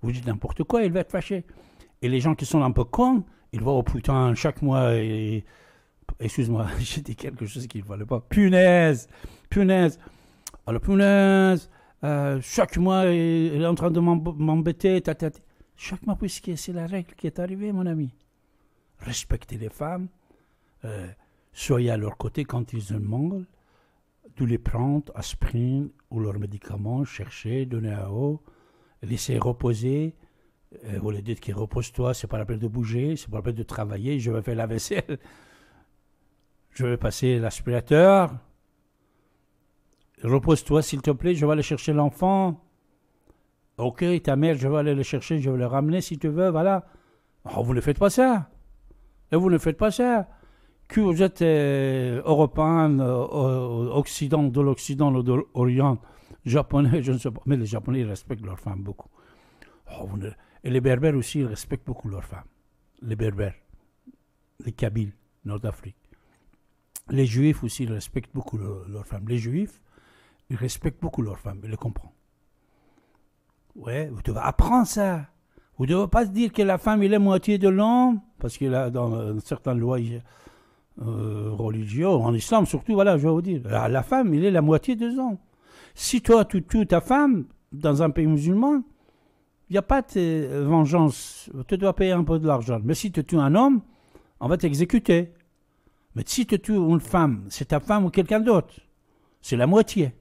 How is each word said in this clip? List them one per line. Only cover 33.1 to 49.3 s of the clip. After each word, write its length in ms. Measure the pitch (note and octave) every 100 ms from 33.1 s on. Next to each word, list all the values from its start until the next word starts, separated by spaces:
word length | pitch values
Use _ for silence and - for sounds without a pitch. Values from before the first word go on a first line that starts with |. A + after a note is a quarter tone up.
| D#3
c'est 140 | -
pas 60 | A2+
la 40 |
peine 120 | G#2
de 80 | A2
travailler, 560 | A2+ - G#2 G2+ A#2 C#3+
je 120 | A#2
vais 120 | A2+
faire 140 | G#2 A#2
la 100 | A2+
vaisselle, 520 | A2+ - G3+ - C#3+ - - _ _ _ _ _ _ _ _ _ _ _ _ _
je 160 | - B2+
vais 100 | A#2+
passer 420 | A2+ - B2+ B2
l'aspirateur. 960 | A2+ - - A#2+ A2+ D3+ F3+ G3 F3 A#2 _ _ _ _ _ _ _ _ _ _ _ _ _ _ _ _ _ _
Repose-toi, 600 | A#2 C3+ C#3+ D3+ - D3
s'il 200 | D3 C#3
te 80 | C#3+
plaît, 240 | C3+ E3+
je 120 | F3 D3
vais 60 |
aller 100 | D3+
chercher 300 | C#3+ C#3+ -
l'enfant. 720 | D3 D3 - F#3 G3 F#3+ D#3 _ _ _ _ _ _ _ _ _ _ _ -
Ok, 260 | A#2+ B2 F3 F3
ta 140 | - C#3
mère, 200 | D#3+ D3
je 120 | C3+
vais 100 | D3+
aller 160 | D3
le 80 | C#3+
chercher, 360 | C3+ C#3 - D#3+
je 120 | C3+
vais 80 | B2+
le 80 | B2
ramener 340 | C3+ D3+ F3
si 180 | F3 D3+
tu 100 | D#3
veux, 200 | D3+ F#3
voilà. 380 | D#3+ F3+ G3 - _ _ _ _ _ - -
Oh, 60 |
vous 120 | A#2
ne 60 | B2+
faites 180 | B2 C#3+
pas 120 | G3
ça. 400 | - C4 A3+ D3+ - - - - - _ _ _